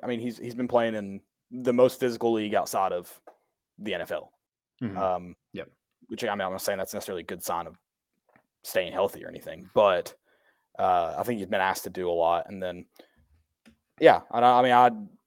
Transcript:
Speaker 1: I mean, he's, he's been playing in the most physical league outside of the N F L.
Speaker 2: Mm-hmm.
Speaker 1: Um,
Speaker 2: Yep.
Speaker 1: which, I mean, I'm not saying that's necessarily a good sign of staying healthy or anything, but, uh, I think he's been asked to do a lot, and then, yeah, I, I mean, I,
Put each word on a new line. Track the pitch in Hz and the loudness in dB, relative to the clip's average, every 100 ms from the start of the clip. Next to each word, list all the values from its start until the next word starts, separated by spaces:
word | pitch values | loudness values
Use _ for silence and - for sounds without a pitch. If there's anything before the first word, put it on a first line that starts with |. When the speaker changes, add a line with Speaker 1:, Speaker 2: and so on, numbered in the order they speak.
Speaker 1:
I | 120 | -6
mean, | 117 | -6
he's, | 120 110 | -6 -8
he's | 123 120 | -10 -8
been | 120 | 0
playing | 120 117 110 | 2 2 -2
in | 98 98 - _ _ | -8 -12 -16 _ _
the | 123 127 | -6 0
most | 123 127 - | 4 4 4
physical | 127 113 117 | -2 0 0
league | 113 107 104 | 0 0 0
outside | - 110 95 | 0 -2 -2
of | 90 90 - - - _ _ _ - | -2 -8 -16 -20 -20 _ _ _ -14
the | 107 | -8
N | 90 | -6
F | 90 | -6
L. | 87 - _ _ _ _ - | -8 -10 _ _ _ _ -10
Speaker 2:
Mm-hmm. | 117 95 | -8 -4
Speaker 1:
Um, | 95 90 87 85 _ | -2 -2 -6 -20 _
Speaker 2:
Yep. | 98 76 _ _ _ - | -14 -14 _ _ _ -14
Speaker 1:
which, | 113 | -8
I | 113 | -4
mean, | 104 | -4
I'm | 95 | -4
not | 95 | -4
saying | - 98 | -4 -4
that's | 92 | -6
necessarily | 104 101 92 | -8 -8 -10
a | - | -10
good | 90 | -10
sign | - 85 85 | -6 -6 -6
of | 78 _ _ _ _ _ _ _ _ | -14 _ _ _ _ _ _ _ _
staying | - 104 87 | -6 -4 -4
healthy | 85 98 - | -2 -4 -4
or | 82 | -16
anything, | 80 - 80 - | -16 -14 -16 -4
but, | - 104 87 - - _ _ _ _ _ - | 2 4 2 -2 -12 _ _ _ _ _ -2
uh, | 95 90 82 73 | 0 2 0 -4
I | |
think | 104 117 | -4 -4
he's | 95 | -4
been | 104 | 0
asked | 95 92 101 | 0 -2 -6
to | |
do | 90 90 | -6 -2
a | |
lot, | 85 82 85 - | 0 2 0 -2
and | 98 | -8
then, | 92 87 - - - _ _ _ _ _ _ _ _ - | -8 -10 -16 -20 -20 _ _ _ _ _ _ _ _ 6
yeah, | 156 104 - | 6 6 2
I, | 117 | 2
I | 123 123 | 6 6
mean, | 127 | 6
I, | 123 123 110 98 - | 8 6 4 -8 -18